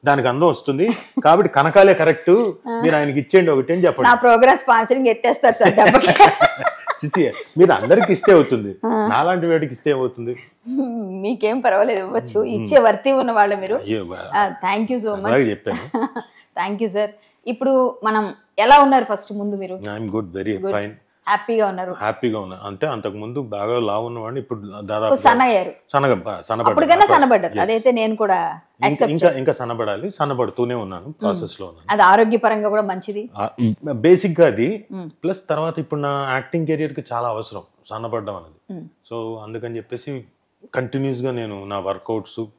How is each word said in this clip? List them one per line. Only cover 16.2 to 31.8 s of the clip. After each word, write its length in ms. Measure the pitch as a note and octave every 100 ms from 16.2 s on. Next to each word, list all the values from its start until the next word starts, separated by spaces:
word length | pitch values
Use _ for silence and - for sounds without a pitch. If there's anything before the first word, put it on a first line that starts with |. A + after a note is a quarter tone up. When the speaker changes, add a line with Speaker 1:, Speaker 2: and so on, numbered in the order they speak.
| - _ _ - F#3
Speaker 2:
Thank 180 | G3+
you, 120 | A3 G3
sir. 120 | G#3 G#3 _ _ -
ఇప్పుడు 480 | A#3 C4 C4+ B3+ -
మనం 300 | G3 G#3+ G#3 - _ -
ఎలా 200 | A3 C#4+
ఉన్నారు 260 | C#4 C4+ A3
ఫస్ట్ 280 | G3+ -
ముందు 220 | G3+ G#3 G3+
మీరు? 200 | F#3 F#3
Speaker 1:
I'm 340 | G#2 G#2 A2
good, 200 | G#2 G2 F#2
very 200 | G2 G2
Speaker 2:
Good. 120 | F#2+
Speaker 1:
fine. 180 | G2+ G#2 A2 _ _ -
Speaker 2:
హ్యాపీగా 400 | G#3 - A3+ G#3
ఉన్నారు? 240 | F#3 F#3
Speaker 1:
హ్యాపీగా 480 | F3+ - A3 B2 A2
ఉన్నా. 200 | F#2+ F#2
అంటే 240 | G2+ G2 D3+
అంతకు 300 | A#2+ G2+ G#2
ముందు 240 | G#2+ B2+
బాగా 380 | B2 G2+ G#2 A#2+
లావు 260 | A2 G#2 A#2
ఉన్నవాడిని, 360 | A#2 A2 C3
ఇప్పుడు 180 | A#2 A2+ G2+ G2+
దాదాపు 320 | G2+ G#2+ A2
Speaker 2:
ఇప్పుడు 180 | A2 -
సన్నయ్యారు. 400 | A#3+ B3+ G#3 F#3 - _
Speaker 1:
సన్నగా, 180 | C#3+ C#3
ఆ, 300 | A2 G2 F#2+
సన్నబడ్డాను. 280 | - A2+ A#2+
Speaker 2:
అప్పటికన్నా 260 | - D#4 F4
Speaker 1:
Of 60 |
course. 220 | G4+ F4
Speaker 2:
సన్నబడ్డారు. 300 | C4 A3 F3
Speaker 1:
Yes. 80 | -
Speaker 2:
అదైతే 300 | F#3+ A3+ A#3
నేను 240 | A#3+ A3 G#3+
కూడా 200 | G#3 F3+
Speaker 1:
ఇంకా, 520 | E3 D#3 _ _ -
Speaker 2:
యాక్సెప్ట్ 240 | D3 D#3
Speaker 1:
ఇంకా, 140 | D#3 E3+
Speaker 2:
చేస్తాను. 140 | C3+
Speaker 1:
ఇంకా 140 | C3
సన్నబడాలి, 580 | C3+ A#2+ A#2 G#2+ G2+ F3 G3
సన్నబడుతూనే 560 | D3 C3 A2 - A#2+ B2
ఉన్నాను, 280 | G2 F#2
Speaker 2:
మ్మ్. 100 | C3+
Speaker 1:
ప్రాసెస్‌లో 540 | D#3 G#3+ F#3 - - -
ఉన్నాను. 200 | -